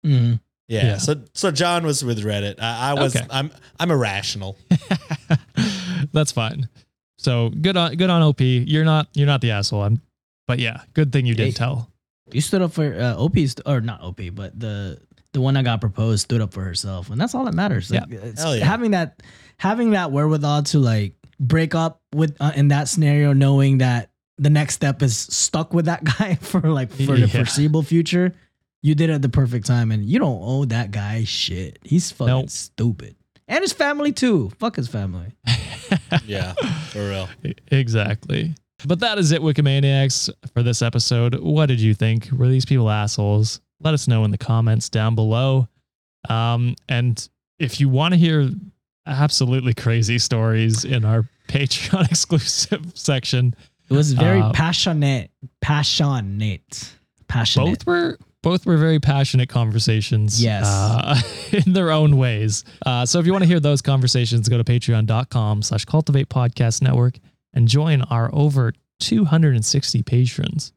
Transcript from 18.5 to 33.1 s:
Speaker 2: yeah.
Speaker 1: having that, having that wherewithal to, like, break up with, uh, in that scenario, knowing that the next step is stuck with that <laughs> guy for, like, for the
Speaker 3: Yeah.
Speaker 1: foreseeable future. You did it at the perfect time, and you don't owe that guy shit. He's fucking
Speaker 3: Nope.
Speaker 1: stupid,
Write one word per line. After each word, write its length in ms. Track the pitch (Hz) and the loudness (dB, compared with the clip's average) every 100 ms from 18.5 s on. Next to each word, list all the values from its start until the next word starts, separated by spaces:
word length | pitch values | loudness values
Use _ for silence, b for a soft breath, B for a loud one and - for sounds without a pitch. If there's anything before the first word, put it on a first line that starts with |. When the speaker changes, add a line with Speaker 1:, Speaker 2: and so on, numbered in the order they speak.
| 123 | 2
Speaker 2:
yeah. 80 | |
Speaker 1:
having 260 | 135 226 233 | 2 2 0
that, 300 | 190 165 _ B B B B | 0 -2 _ B B B B
having 320 | 190 226 233 | -4 0 2
that 200 | 208 170 | 0 0
wherewithal 500 | 139 151 156 143 147 | 0 2 2 0 0
to, 140 | 147 156 | 2 2
like, 360 | 127 110 98 - _ _ | 2 2 -2 -8 _ _
break 340 | 127 160 160 | 0 2 2
up 280 | 165 160 - _ | 0 -2 -6 _
with, 220 | 147 156 147 | -2 -2 0
uh, 120 | 147 | -4
in 140 | 143 143 | 2 2
that 200 | 143 143 | 2 0
scenario, 440 | - 147 147 143 | 0 2 4 4
knowing 460 | 139 139 139 139 135 | 4 4 4 4 4
that 320 | 127 120 117 _ _ - | 2 0 -4 _ _ -2
the 140 | 147 | 2
next 240 | 151 147 | 2 0
step 280 | - 143 135 | -2 -2 0
is 140 | 135 107 | 0 -2
stuck 560 | - - - 160 160 | -6 -4 -2 -2 -2
with 140 | 170 160 | -2 0
that 180 | 170 | -2
<laughs> 100 | 156 127 | -2 -2
guy 160 | 208 175 | -2 -2
for, 240 | - 185 | -2 -2
like, 300 | 156 147 127 | 0 0 -4
for 220 | 135 135 131 | -4 0 4
the 40 | |
Speaker 3:
Yeah. 60 | 110 | 4
Speaker 1:
foreseeable 560 | 120 120 - 151 151 | 2 -2 0 2 2
future. 520 | 147 165 160 175 180 180 b b _ _ | 2 0 0 0 0 -4 b b _ _
You 140 | 147 | 0
did 160 | 151 165 | 2 2
it 40 | |
at 80 | 151 | 0
the 60 | 135 | 0
perfect 380 | 120 117 120 101 | 0 0 -2 -2
time, 240 | 123 113 | 0 0
and 140 | 110 | -2
you 160 | 104 196 | 0 0
don't 200 | 175 107 | 0 -4
owe 240 | 98 135 139 | -4 -2 -2
that 260 | 113 113 | -2 -4
guy 320 | 101 101 113 | -6 -6 -4
shit. 560 | 110 - - 90 87 - | -4 -4 -6 -6 -10 -14
He's 300 | - 160 175 | -2 0 0
fucking 140 | - 117 | -4 -2
Speaker 3:
Nope. 180 | 131 131 | -2 -4
Speaker 1:
stupid, 640 | - - - 117 92 - | -10 -14 -4 -4 -4 -12